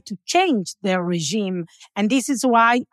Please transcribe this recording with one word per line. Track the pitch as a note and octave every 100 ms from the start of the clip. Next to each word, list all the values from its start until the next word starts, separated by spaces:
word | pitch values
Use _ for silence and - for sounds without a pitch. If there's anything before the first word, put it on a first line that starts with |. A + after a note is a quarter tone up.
| -
to | G3+ -
change | F4 F#4+ A3+ - -
the | G3 F#3
regime. | F3 F3 C#3+ G#3+ F#3+ F3+ E3 _ - G3
And | G#3
this | C4+ -
is | B3 C4
why | A3+ A#3 B3 -